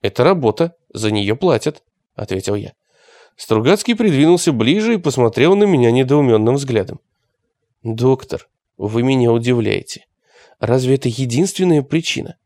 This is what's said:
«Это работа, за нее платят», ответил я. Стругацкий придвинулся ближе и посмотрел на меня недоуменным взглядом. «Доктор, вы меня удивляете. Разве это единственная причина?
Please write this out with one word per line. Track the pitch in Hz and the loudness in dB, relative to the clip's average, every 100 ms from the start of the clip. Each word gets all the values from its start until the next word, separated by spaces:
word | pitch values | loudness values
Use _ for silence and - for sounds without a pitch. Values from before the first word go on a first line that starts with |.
«Это | - - | -6 0
работа, | 135 185 123 - 165 _ _ | 2 2 0 0 -4 _ _
за | - 107 | -6 -2
нее | 104 101 113 | -2 -2 -2
платят», | 185 117 - 147 _ _ _ - | 0 0 -2 -8 _ _ _ -14
ответил | - 95 - 104 | -8 -8 -4 -6
я. | - _ _ _ _ _ _ _ | -8 _ _ _ _ _ _ _
Стругацкий | - 110 123 202 - | -4 0 2 0 0
придвинулся | 233 220 139 156 175 - | 0 2 4 4 4 2
ближе | 120 113 185 220 | 0 2 2 0
и | 220 | 0
посмотрел | 165 131 117 - 147 196 | -2 0 0 2 2 4
на | |
меня | 208 156 120 | 2 4 2
недоуменным | 123 131 143 135 110 110 139 | 2 2 2 4 2 2 -2
взглядом. | 139 113 92 - _ _ _ _ _ _ _ _ | -2 -4 -4 -12 _ _ _ _ _ _ _ _
«Доктор, | 113 113 127 131 - - _ _ _ _ | -10 -2 0 0 -4 -12 _ _ _ _
вы | 101 113 | -6 -2
меня | 127 131 120 | 0 2 2
удивляете. | 117 117 123 104 98 - - _ _ _ _ _ _ | 2 0 0 0 -4 -8 -20 _ _ _ _ _ _
Разве | 104 127 127 135 | -2 0 2 0
это | 127 | -2
единственная | 113 131 120 185 - 185 151 | -4 -2 -2 -2 0 2 2
причина? | 131 165 165 - - - | 0 -4 -4 -8 -10 -16